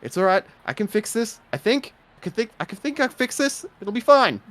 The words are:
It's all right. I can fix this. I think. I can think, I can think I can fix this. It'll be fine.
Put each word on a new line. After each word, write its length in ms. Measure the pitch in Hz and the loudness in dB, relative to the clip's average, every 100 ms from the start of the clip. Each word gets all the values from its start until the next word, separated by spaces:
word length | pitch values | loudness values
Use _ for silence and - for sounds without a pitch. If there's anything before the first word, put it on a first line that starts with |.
It's 160 | 123 175 | -8 0
all 80 | |
right. 200 | 190 190 - - | 2 2 0 -16
I 80 | - | -10
can 140 | - 208 | -4 -2
fix 260 | 214 214 | -2 -2
this. 280 | 226 233 - _ | -2 -4 -6 _
I 40 | - | -4
think. 380 | - 269 - _ _ _ | 0 0 -2 _ _ _
I 40 | |
can 100 | - | -10
think, 180 | 175 226 _ | -4 -6 _
I 40 | |
can 140 | - 196 | -10 -6
think 220 | 285 294 | -8 -2
I 80 | 262 | -2
can 80 | - | 0
fix 200 | 247 - | -4 0
this. 300 | 277 - - _ | -2 -2 -14 _
It'll 120 | 202 | -6
be 80 | 208 | -6
fine. 400 | 233 285 240 110 - | 6 6 6 0 -10